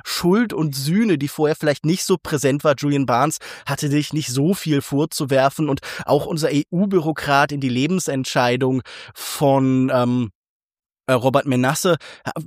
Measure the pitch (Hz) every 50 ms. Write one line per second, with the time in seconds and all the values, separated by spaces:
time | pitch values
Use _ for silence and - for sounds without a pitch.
0 | - - - - - 175 185 220 240 214 - - 156 151 135 135 135 143 170 202
1 | 233 220 175 139 139 143 - - 156 147 160 - - 151 143 - - 151 170 185
2 | - - 190 165 - - 156 143 - 135 131 147 - 156 143 - - 147 143 143
3 | 139 120 123 117 135 156 160 - - - - - - - 139 - - 147 139 147
4 | 147 - 143 156 151 - 123 139 143 165 202 - - 156 147 139 - - - 139
5 | 156 165 - - 156 131 139 131 131 139 - - 160 147 135 135 - - - -
6 | - - 127 147 - - 175 156 156 156 143 143 147 - - 170 202 208 190 185
7 | 151 160 156 - - 151 143 139 147 147 147 143 135 131 120 123 135 156 180 185
8 | - - 139 135 131 - - 143 127 123 123 127 131 131 131 131 - - - -
9 | - - - - - - - - 147 139 135 135 135 131 131 131 131 131 135 127
10 | 123 123 123 127 120 104 - _ _ _ _ _ _ _ _ _ _ _ _ _
11 | _ - 131 123 107 131 123 139 135 143 127 127 123 127 151 - - 190 170 147
12 | - - - - - - - - 156